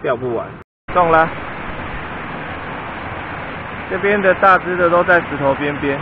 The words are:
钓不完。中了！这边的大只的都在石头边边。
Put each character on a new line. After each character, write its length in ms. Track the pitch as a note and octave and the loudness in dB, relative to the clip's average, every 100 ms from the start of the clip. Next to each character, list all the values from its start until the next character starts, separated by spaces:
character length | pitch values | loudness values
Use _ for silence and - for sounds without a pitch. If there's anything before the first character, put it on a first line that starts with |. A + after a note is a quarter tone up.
钓 120 | D3 B2 | -2 -2
不 200 | B2+ A2+ | -2 -4
完。 100 | D#2+ - - _ - | -6 -12 -18 _ -2
中 160 | F3+ E3+ | 2 6
了！ 180 | D#3+ D#3+ - - - - - - - - - - - - - - - - - - - - - - - - - - | 6 4 0 -10 -10 -10 -8 -8 -8 -10 -10 -10 -10 -10 -10 -10 -10 -10 -10 -10 -10 -10 -10 -10 -10 -10 -10 -6
这 80 | F#3 | -2
边 220 | G3+ G#3 | 2 2
的 120 | F#3+ F3+ | 4 6
大 220 | G3 F#3 | 6 6
只 180 | E3+ F3+ | 4 2
的 140 | F3 | 4
都 140 | F3 F3 | 4 6
在 100 | F3 | 4
石 40 | C3+ C#3+ | 4 0
头 140 | C#3 C3+ | 0 0
边 200 | C#3+ D3 | -2 -2
边。 200 | C#3+ C#3 | -2 -2